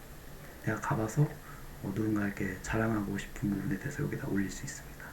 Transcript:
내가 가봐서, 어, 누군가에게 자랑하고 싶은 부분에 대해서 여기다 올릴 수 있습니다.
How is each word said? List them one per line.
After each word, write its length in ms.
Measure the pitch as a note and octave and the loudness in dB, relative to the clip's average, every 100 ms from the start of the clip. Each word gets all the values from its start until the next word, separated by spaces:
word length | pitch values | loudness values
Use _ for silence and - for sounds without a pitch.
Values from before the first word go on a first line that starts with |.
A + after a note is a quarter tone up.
| - - - - - - | -12 -12 -12 -12 -12 -4
내가 160 | - G#2+ | 0 0
가봐서, 440 | - G#2 A2 - | 2 2 4 6
어, 680 | D3+ - - - - - G2+ G2 | 4 4 -12 -12 -12 -8 -4 0
누군가에게 680 | G#2+ G#2 G2+ G2 G2 F#2 | 2 4 2 0 -2 -2
자랑하고 560 | - A2 A2+ G#2+ G2 G2 | 0 2 4 4 2 -2
싶은 320 | - - G2+ | -4 0 2
부분에 280 | G2 G2 G2 | 2 2 0
대해서 240 | - - | -2 0
여기다 240 | G2+ - - | 0 0 0
올릴 220 | G2 G2 | 2 2
수 120 | - | -2
있습니다. 400 | - - - - - | -6 -8 -10 -12 -12